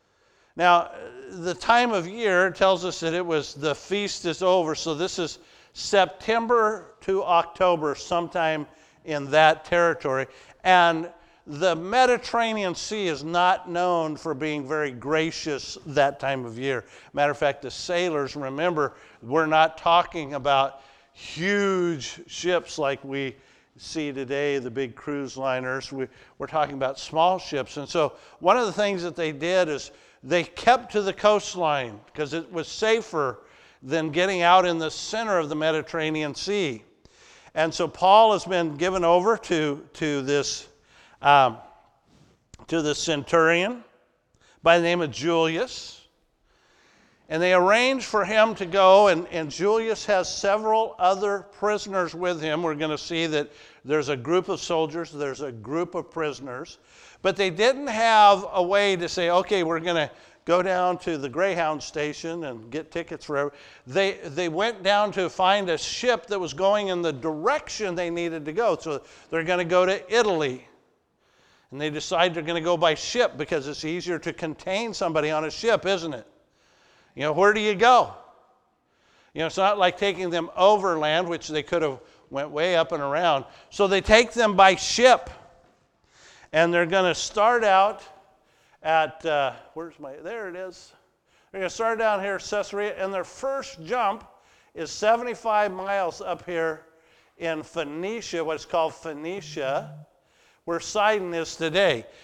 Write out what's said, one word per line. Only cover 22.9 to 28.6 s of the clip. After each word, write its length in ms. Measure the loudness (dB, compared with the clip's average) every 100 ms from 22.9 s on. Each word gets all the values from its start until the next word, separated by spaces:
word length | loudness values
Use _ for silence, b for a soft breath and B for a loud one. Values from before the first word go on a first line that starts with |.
| -4
we 320 | -8 -8 -8 -10 b b b _
see 340 | -12 -8 -6
today, 460 | -6 -6 -4 -2 -4
the 140 | -4
big 240 | -6 -8
cruise 420 | -8 -8 -8 -8 -6
liners. 540 | -4 -2 -4 -6 -8
We, 160 | -8 -10 b b b
we're 80 | -6
talking 260 | -2 -2
about 240 | -2 -6 -6
small 400 | -4 2 2 2
ships. 400 | -4 -6 -6 -10
And 100 | -4
so 260 | 0 0 -2 B B
one 180 | 2
of 80 | 2